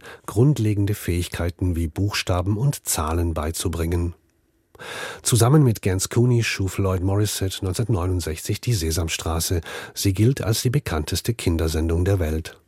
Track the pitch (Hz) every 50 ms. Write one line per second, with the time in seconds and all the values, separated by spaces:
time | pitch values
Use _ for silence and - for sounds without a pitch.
0 | - - - - _ - - 104 123 147 147 113 110 107 104 98 101 98 104 -
1 | - - 87 87 85 - - - 87 90 - - 95 90 87 82 82 80 - -
2 | 98 101 - - - - 92 90 87 95 107 101 120 143 143 - - - - -
3 | 78 78 80 87 85 85 80 78 76 80 82 - - 98 78 82 82 82 87 85
4 | 85 85 85 - _ _ _ _ _ _ _ _ _ _ _ - - - - -
5 | - - - - - - - 110 113 117 147 160 147 123 107 - - 101 92 95
6 | - - - 117 117 127 123 120 107 - - - 98 92 - - 101 95 92 90
7 | 87 95 95 101 107 101 - - 98 95 - - - 95 90 - 113 - 113 87
8 | 85 92 92 90 82 - 80 - - - 107 - - - 120 95 80 80 80 82
9 | 85 82 - - - 85 82 85 82 - 92 87 - - - - - - - -
10 | - 104 95 92 107 120 139 - - - 113 - - 123 120 147 - - 87 78
11 | 76 - - - - - 113 - - - 82 80 80 80 78 80 80 82 82 85
12 | 90 98 101 92 85 78 78 80 80 - - - _